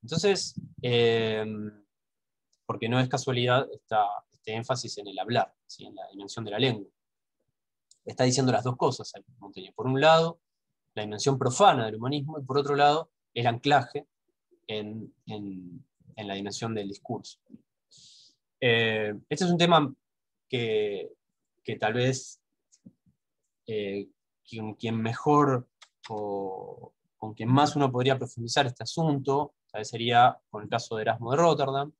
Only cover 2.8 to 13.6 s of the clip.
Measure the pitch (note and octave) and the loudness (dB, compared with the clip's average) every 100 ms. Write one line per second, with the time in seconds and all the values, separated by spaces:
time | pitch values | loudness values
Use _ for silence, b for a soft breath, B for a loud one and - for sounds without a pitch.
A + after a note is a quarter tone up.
2.8 | A2+ B2 B2+ C3 C3 B2 B2 B2 C#3 - | 0 2 2 0 -2 0 2 2 2 -8
3.8 | _ A2 G#2 G#2 _ _ - A2 A#2 B2 | _ 0 0 -2 _ _ -8 -8 -4 -6
4.8 | A#2 - G2+ F#2+ G2 A#2 F#2+ _ _ - | -6 -12 -12 -8 -2 0 0 _ _ -20
5.8 | G#2 G2+ F#2 G2 G2+ - G#2+ G#2 C3 A2 | -18 -16 -16 -14 -14 -10 -6 0 0 0
6.8 | G2 _ _ _ _ _ _ _ _ _ | -8 _ _ _ _ _ _ _ _ _
7.8 | _ _ - A2 B2+ B2+ C3 A2 B2+ B2 | _ _ -18 0 2 4 2 2 0 0
8.8 | D#3 B2+ - - - - G2+ G2 F#2 - | 0 0 -10 -16 -20 -20 -20 -16 -18 -6
9.8 | B2 C3 D3+ D#3+ E3 - _ _ _ _ | -2 4 6 6 4 -2 _ _ _ _
10.8 | _ - G#2+ G#2 - C3+ B2+ B2 G3 C#3+ | _ -10 -8 -2 0 2 0 6 6 6
11.8 | A2 G#2+ A#2+ D3 C#3+ D#3 C3 C3 C#3 C#3+ | 0 -4 -4 -4 -4 -8 -2 -2 0 4
12.8 | C#3+ D3+ E3 _ _ - A#2+ A#2 | 4 4 -2 _ _ -2 -2 0